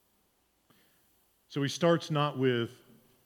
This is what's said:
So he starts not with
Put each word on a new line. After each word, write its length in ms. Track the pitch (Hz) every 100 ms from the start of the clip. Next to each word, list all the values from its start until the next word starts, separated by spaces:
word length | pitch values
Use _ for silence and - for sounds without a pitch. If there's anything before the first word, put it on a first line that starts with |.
| _ _ _ _ _ _ _ _ _ _ _ _ _ _ _
So 140 | 147
he 60 | 139
starts 420 | - 170 165 -
not 280 | 151 147 127
with 320 | 131 120 117 - - - _ _